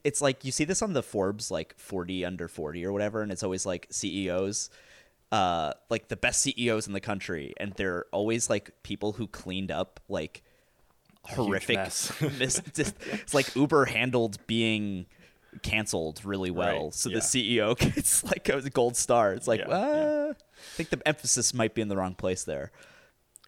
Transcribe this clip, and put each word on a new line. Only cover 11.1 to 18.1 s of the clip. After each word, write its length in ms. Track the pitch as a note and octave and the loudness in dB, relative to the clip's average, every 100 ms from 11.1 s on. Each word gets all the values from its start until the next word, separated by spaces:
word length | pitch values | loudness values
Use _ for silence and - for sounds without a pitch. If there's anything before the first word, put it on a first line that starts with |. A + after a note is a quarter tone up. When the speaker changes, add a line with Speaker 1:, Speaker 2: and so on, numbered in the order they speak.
| _ | _
Speaker 2:
A 40 | - | -8
huge 80 | - | -2
Speaker 1:
horrific 400 | G#2 F#2+ - G#2+ | 0 0 2 0
Speaker 2:
mess. 360 | F#2 - - - | 0 -4 -4 -2
<laughs> 180 | D3+ C#3 | -4 0
Speaker 1:
mis-, 220 | B2+ F3+ D3+ | 0 -2 -2
just, 200 | - C#3+ - - | -4 -4 -4 -8
it's 280 | G#3 - | -8 0
like 200 | C#3+ - | 2 2
Uber 300 | B2+ C#3+ D#3 B2 | 2 4 4 4
handled 580 | A2+ B2+ B2 A2+ G2+ - | 2 2 2 0 -2 -2
being 600 | A2+ A2+ A2 G#2 F#2 - - - _ _ - | 2 2 2 0 -4 -8 -16 -20 _ _ -10
canceled 640 | - G#2+ G#2 F#2 D#2 D#2 | -2 0 0 -2 -2 -4
really 260 | G2 G2 F#2 | -4 -2 -2
well. 340 | F2 F2 D2 D#2 | 0 0 0 -4
Speaker 2:
Right, 80 | |
Speaker 1:
So 160 | - - | -4 -2
Speaker 2:
yeah. 60 | G#2+ | 0
Speaker 1:
the 60 | |
C 320 | - B2+ G#2+ A#2 | 0 2 2 4
E 40 | |
O 140 | G#2+ | 4
<laughs> 20 | B2+ | 4
gets, 480 | - D4+ - | 2 2 2